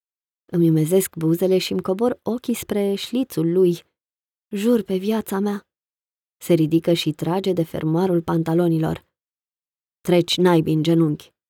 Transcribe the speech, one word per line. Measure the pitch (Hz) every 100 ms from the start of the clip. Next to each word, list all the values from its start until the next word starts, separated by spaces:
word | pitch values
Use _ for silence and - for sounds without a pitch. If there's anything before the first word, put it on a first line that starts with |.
| _ _ _ _ _
Îmi | 175 165
umezesc | 156 156 190 190 165
buzele | 160 170 185 185
și | -
îmi | 190
cobor | 180 185 247 -
ochii | - 240 -
spre | 233 - 208 202
șlițul | 196 - 247 262 - 165
lui. | 180 180 170 _ _ _ _ _ _ _
„Jur | 202 220 240
pe | 196 190
viața | 196 220 - 196
mea.” | 208 202 _ _ _ _ _ _ _ _
Se | -
ridică | 170 156 160 175
și | 170 156
trage | 151 156 185 190
de | 170
fermoarul | 165 - 156 165 190 170
pantalonilor. | 165 170 165 165 175 160 160 160 _ _ _ _ _ _ _ _ _ _
„Treci | - 175 170 -
naibii | 180 170 160
în | 156
genunchi.” | 160 165 160 156 - _